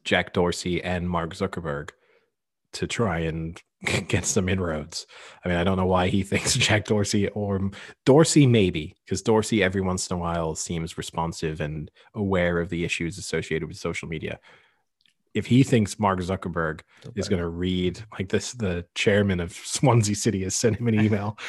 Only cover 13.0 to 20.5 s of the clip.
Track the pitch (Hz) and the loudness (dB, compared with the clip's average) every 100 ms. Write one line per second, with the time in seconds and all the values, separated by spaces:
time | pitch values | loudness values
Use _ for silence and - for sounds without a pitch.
13 | 85 85 - 82 - 80 80 92 85 85 | -6 -8 -6 -6 -2 -4 -4 -8 -8 -6
14 | 80 80 - - - - _ _ _ _ | -8 -8 -8 -10 -16 -20 _ _ _ _
15 | _ _ _ 110 101 120 131 120 98 - | _ _ _ -8 2 4 6 4 2 0
16 | 104 92 90 95 95 85 80 80 - _ | 0 0 -2 -4 -4 -2 -2 -4 -12 _
17 | - - 90 95 87 85 92 92 90 87 | -14 -8 -2 -2 -2 -2 -2 0 0 -4
18 | - - 95 104 - 123 107 87 87 - | -12 -10 -4 -2 -4 -6 -4 -4 -6 -2
19 | - 101 101 90 87 - - - 139 120 | 2 4 4 0 -4 -8 -8 2 4 6
20 | 104 104 120 98 95 | 4 0 0 0 -2